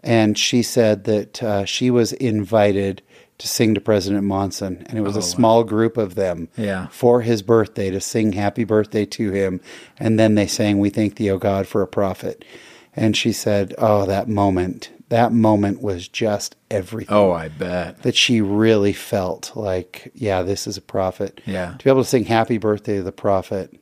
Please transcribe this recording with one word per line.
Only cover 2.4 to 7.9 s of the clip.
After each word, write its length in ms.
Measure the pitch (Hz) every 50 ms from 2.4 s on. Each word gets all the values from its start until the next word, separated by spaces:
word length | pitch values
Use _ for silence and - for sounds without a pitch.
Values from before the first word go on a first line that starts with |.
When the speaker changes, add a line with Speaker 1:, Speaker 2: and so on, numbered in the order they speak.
| 101 92 110 110 104 104 98 98 98 98 95 - - _ _ - _ _ _ -
Speaker 1:
to 80 | - -
sing 260 | - - 123 110 107
to 60 | 98
President 440 | - 117 107 101 87 98 101 104 101
Monson, 600 | 98 98 98 98 95 92 - 101 95 92 87 - -
and 80 | 117 110
it 40 |
was 140 | 107 101 98
Speaker 2:
Oh, 40 | 107
Speaker 1:
a 40 | 92
Speaker 2:
wow. 40 | -
Speaker 1:
small 360 | - - 117 110 113 117 117
group 320 | 113 107 107 113 113 -
of 200 | 123 107 92 87
them 340 | 107 98 90 87 82 85 - _ -
Speaker 2:
Yeah. 300 | 110 101 95 92 90 -
Speaker 1:
for 300 | - - - 120 120 123
his 200 | 113 117 117 107
birthday 480 | 95 98 117 113 107 104 - 117 98
to 120 | 95